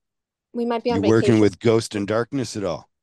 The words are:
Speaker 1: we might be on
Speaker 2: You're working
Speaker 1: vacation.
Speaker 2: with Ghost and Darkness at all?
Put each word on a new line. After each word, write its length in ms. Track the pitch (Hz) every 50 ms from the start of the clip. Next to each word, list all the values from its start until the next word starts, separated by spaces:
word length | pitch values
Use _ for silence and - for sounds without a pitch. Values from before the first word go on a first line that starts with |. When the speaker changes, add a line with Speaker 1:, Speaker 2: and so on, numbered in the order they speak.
| _ _ _ _ _ _ _ _ _ _ -
Speaker 1:
we 100 | 240 233
might 180 | 240 233 233
be 80 | - 247
on 60 | 240
Speaker 2:
You're 60 | 101
working 200 | 101 - 110 113 -
Speaker 1:
vacation. 140 | - 113 107
Speaker 2:
with 200 | 107 101 - _
Ghost 340 | - 117 113 113 110 - -
and 120 | 104 101
Darkness 500 | 98 110 113 117 - 147 139 117 - -
at 80 | 107 98
all? 240 | 90 78 - - _ _ _